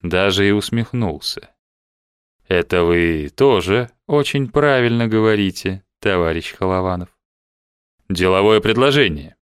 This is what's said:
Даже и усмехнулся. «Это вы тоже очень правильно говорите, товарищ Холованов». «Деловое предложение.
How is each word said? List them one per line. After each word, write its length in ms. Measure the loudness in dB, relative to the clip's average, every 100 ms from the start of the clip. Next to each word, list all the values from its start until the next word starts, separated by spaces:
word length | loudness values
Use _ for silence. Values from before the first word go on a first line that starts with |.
Даже 460 | -4 0 0 2 2
и 40 |
усмехнулся. 1000 | 0 -2 -4 -4 -4 -4 -6 -10 -12 -16 _ _ _ _ _ _ _ _ _ _
«Это 380 | -2 0 0 2
вы 440 | 2 0 -2 -6
тоже 640 | 0 2 2 0 -2 -4 _ -4
очень 420 | -2 -2 -4 -2
правильно 580 | 0 2 2 2 0 0
говорите, 760 | 2 2 2 0 -2 -8 -8 _ _
товарищ 540 | -2 0 0 -2 -8
Холованов». 560 | -6 -2 -2 -2 -6 -8 _ _ _ _ _ _ _ _ _ _
«Деловое 520 | -2 2 4 4 4
предложение. 760 | 2 2 2 2 0 -2 -12 _